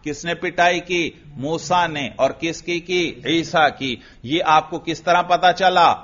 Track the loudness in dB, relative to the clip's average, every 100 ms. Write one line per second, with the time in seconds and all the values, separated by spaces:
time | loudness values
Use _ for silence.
0 | -10 -10 -8 -6 -6 0 2 2 -4 -4
1 | -4 -8 -20 -10 -6 -6 -2 0 0 -4
2 | -8 -2 -2 0 -6 -6 -6 -8 -4 -2
3 | -2 -6 -2 -2 0 2 2 2 -8 -8
4 | -12 -18 -4 -2 4 4 2 -10 -6 -6
5 | 2 2 2 2 2 2 2 4 4 2